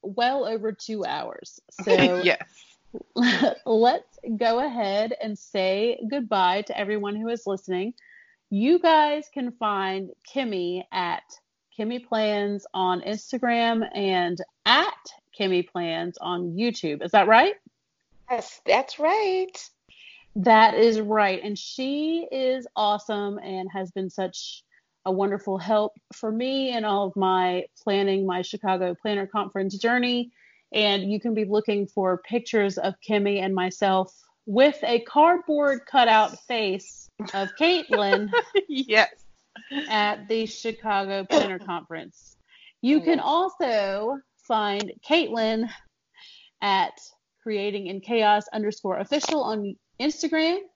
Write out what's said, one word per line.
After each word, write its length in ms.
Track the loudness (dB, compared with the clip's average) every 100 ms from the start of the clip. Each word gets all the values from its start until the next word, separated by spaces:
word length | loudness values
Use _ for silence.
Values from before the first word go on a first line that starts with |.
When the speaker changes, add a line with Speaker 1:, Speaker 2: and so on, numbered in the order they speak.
Speaker 1:
well 440 | -8 -2 0 0 -4
over 260 | -4 -6
two 320 | -8 -10 -8
hours. 560 | -6 -6 -8 -12 -18 -20 _ -10
So 380 | 2 4 4 4
Speaker 2:
<laughs> 20 |
Yes. 160 | 2 0 -4 -18 -20 _ _ -16 -8 0
Speaker 1:
<laughs> 400 | 2 4 0 0 0
let's 520 | 4 4 2 -6 -16 -8 -2
go 280 | 0 0 -2
ahead 480 | -2 -2 -2 -2 -4
and 160 | -8 -10
say 600 | -6 -2 0 0 0 -2 -6
goodbye 520 | -6 -2 2 2 2
to 160 | -4 -6
everyone 380 | -4 -4 -4 -6
who 100 | -6
is 180 | -6 -4
listening. 480 | -6 -4 -4 -4 -10 _ -20 _ _ _
You 300 | -2 2 4
guys 500 | 4 4 4 0 -6
can 180 | -8 -8
find 580 | -4 -4 -2 -2 -4 -8 -14 -8
Kimmy 500 | -6 -4 -4 -4 -6 -6
at 300 | -6 -4 -6 _ -20 _ _ _ -8
Kimmy 280 | -6 -6 -4
Plans 600 | 0 0 0 -2 -4 -8
on 280 | -2 0 0
Instagram 840 | -4 -8 -6 -4 0 2 2 0 -2
and 440 | -2 0 0 0 -4 -10 _ 2
at 280 | 4 2 -6 -20 -20 _ -4
Kimmy 300 | 0 0 0
Plans 500 | -6 -6 -6 -8 -8
on 340 | -6 -4 -4 -2
YouTube. 480 | -2 -2 -6 -6
Is 80 | 4
that 160 | 4 8
right? 280 | 8 6 0 _ _ _ _ _ _ -6
Speaker 3:
Yes, 300 | -6 -6 -8 2
that's 320 | 2 2 -2
right. 520 | 2 2 2 0 -4 -8 -20 _ _ _ -20 -20 _ 0
Speaker 1:
That 380 | 6 8 8 8
is 260 | 4 4
right. 400 | 0 2 2 0
And 140 | -6 -8
she 680 | -10 -6 -4 -2 -2 -4 -4
is 340 | -2 -2 -2 -6 -2
awesome 600 | 0 0 -2 -4 -4 -6
and 300 | -8 -8 -8
has 180 | -8 -8
been 180 | -6 -8
such 540 | -6 -6 -6 -14 -16 _ _ _ _ -4
a 60 |
wonderful 460 | 0 0 -2 -4 -6
help 360 | 0 0 0 _ _
for 180 | -10 -6
me 400 | -4 -2 -2 -2 -2
in 100 | -2
all 220 | -2 -2
of 80 | 0
my 500 | 2 2 2 -2 -6 _
planning, 420 | -2 0 2 0 0
my 160 | -4
Chicago 540 | -6 -6 -2 0 -2 -4
Planner 260 | -4 -4 -4
Conference 500 | -4 -4 -4 -4 -2
journey. 540 | 0 0 0 -2 -4 _ _ _ _
And 380 | 0 2 2 0
you 80 | -4
can 140 | -2
be 120 | -2 0
looking 420 | 0 0 -2 -2
for 300 | -2 0 -2
pictures 580 | -2 -6 -2 0 0 0
of 180 | -4 -6 -2
Kimmy 340 | 0 2 0
and 120 | -2
myself 600 | -2 -2 0 2 2 0 _ _ _ -4
with 320 | 4 4 4
a 180 | -2 -2
cardboard 840 | 0 4 6 4 0 0 0 -2 0
cutout 520 | 4 6 6 4 -2 -6
face 640 | -2 -2 -4 -8 -20 -20 -14 -8
of 160 | -6 -6 0
Caitlin 680 | 2 2 0 0 2 0 2 -2 0
Speaker 2:
<laughs> 180 | -2 -2
Yes. 420 | -6 2 2 2 -2 -20 _ _ -20 -10 -10 -2
Speaker 1:
at 380 | 0 0 -2 -4
the 200 | -2 -2
Chicago 760 | -6 -8 -6 -2 -2 -2 -6
Planner 360 | 0 2 2 -6
Conference. 760 | -8 -10 -10 -14 -14 _ -20 _ _ _ -20 _
You 180 | 2 2
can 200 | 4 0
Speaker 2:
Yes. 60 | 2
Speaker 1:
also 920 | 0 0 -2 0 0 0 -2 -4 -6 _ _ -4
find 440 | -2 0 -4 -6 -10 0
Caitlin 640 | 2 2 -2 0 0 -4 -8 _ _ _ _ -20 -20 _ _
at 380 | 0 2 0 -4 -20 _ _ _
creating 460 | -6 -4 -4 -6 -8
in 140 | -10
chaos 420 | -2 2 4 2 0
underscore 460 | -4 -4 -4 -6 -4
official 460 | -2 -2 -2 -2
on 320 | -2 -4 -6 -10 _ -4
Instagram 580 | -4 -2 -2 0 0 -2 -8